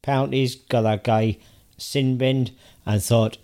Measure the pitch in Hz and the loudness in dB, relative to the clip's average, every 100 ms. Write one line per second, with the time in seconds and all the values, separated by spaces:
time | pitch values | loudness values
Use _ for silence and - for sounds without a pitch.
0 | - 139 139 131 131 - _ 120 110 107 | 0 -2 0 -2 -2 -4 _ 0 0 -2
1 | - 110 110 104 - - _ - - 143 | 0 2 0 -2 -10 -20 _ -18 -6 -2
2 | 131 127 131 131 123 - - - - 104 | 0 0 0 0 -2 -6 -20 -14 -2 -2
3 | - 117 110 - | 2 2 2 -4